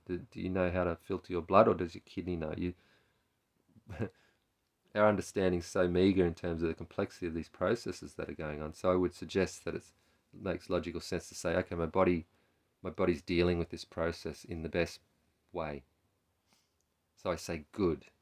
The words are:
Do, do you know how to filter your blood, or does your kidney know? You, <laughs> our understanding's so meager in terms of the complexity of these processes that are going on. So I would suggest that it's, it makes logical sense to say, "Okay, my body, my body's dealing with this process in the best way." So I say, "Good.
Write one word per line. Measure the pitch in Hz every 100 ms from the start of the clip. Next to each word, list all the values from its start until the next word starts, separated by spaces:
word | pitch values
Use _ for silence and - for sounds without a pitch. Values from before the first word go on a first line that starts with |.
| -
Do, | 87 -
do | -
you | 92
know | 92 90
how | 90 87
to | 82
filter | - 95 -
your | 87
blood, | 82 95 113
or |
does | 87 87 -
your | -
kidney | - 85 85
know? | 78 87
You, | 87 87 _ _ _ _ _ _ _ _ _ _ -
<laughs> | 95 104 - _ _ _ _ _ _ _ 104
our | 107
understanding's | 101 - - 92 90 -
so | 98 90
meager | 87 95 95 87
in |
terms | 82 90 82
of | 82
the |
complexity | 82 82 - 101 - 87
of |
these | 82 80
processes | - 92 117 - - 78 -
that | 78
are |
going | 76 78 73
on. | 76
So | - 92
I | 90
would | 90
suggest | - 87 98 90 - -
that | 82
it's, | - _ _ _ _
it | -
makes | 98 87 -
logical | 90 85 82
sense | - 90 -
to | -
say, | 87 85
"Okay, | - 85
my | 82
body, | 95 92 87 - _ _ _ _ _
my | 92
body's | 82 92 80
dealing | - 87 87 87
with | 85
this | 85 -
process | - 82 82 82 73
in | - 85
the | 80
best | 87 82 - _ _ _ _ _
way." | 87 78 71 - _ _ _ _ _ _ _ _ _ _ _ _ _
So | 98
I | 82
say, | - 82 73
"Good. | - 92 73 - _